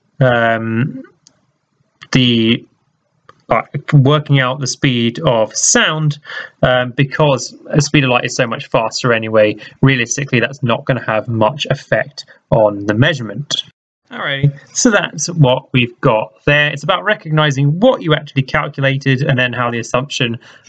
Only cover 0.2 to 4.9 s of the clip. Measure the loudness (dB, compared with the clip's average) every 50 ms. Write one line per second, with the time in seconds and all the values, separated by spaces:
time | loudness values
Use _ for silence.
0.2 | 2 2 4 4 2 2 0 0 -2 -2 -2 -2 -2 -2 -6 -10 -16 -18 _ _
1.2 | _ _ _ _ _ _ _ _ _ _ _ _ _ _ _ -20 -8 -2 0 2
2.2 | 2 2 2 2 2 2 0 -2 -4 _ _ _ _ _ _ _ _ _ _ _
3.2 | _ -20 -20 _ _ -2 -2 -2 -2 -4 -10 -10 -2 2 4 4 6 6 4 2
4.2 | 2 0 0 2 2 0 -4 -6 -6 -8 -6 -2 -2 0